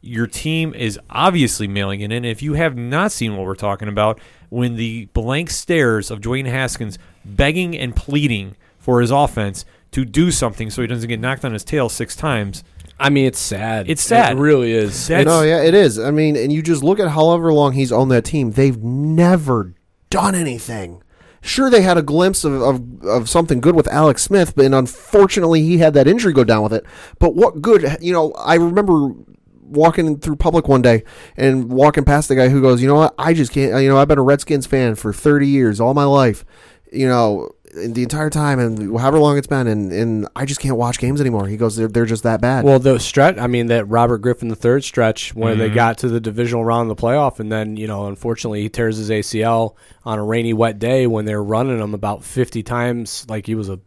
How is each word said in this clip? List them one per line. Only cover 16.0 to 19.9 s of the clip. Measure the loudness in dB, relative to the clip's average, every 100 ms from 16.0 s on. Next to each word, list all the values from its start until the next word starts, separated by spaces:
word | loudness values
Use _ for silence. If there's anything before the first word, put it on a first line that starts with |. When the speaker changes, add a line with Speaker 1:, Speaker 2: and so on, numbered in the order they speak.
| -2
Speaker 3:
mean, | 0 2 0
and | 0
you | -2
just | 0 0
look | 0 0
at | 0
however | 2 2 2 2
long | 4 4
he's | 2 0
owned | 2 4
that | 2
team, | 2 -2 -2
they've | 2 2 2
never | -4 -4 -2 2 4 4 2 -2 -2 -12 _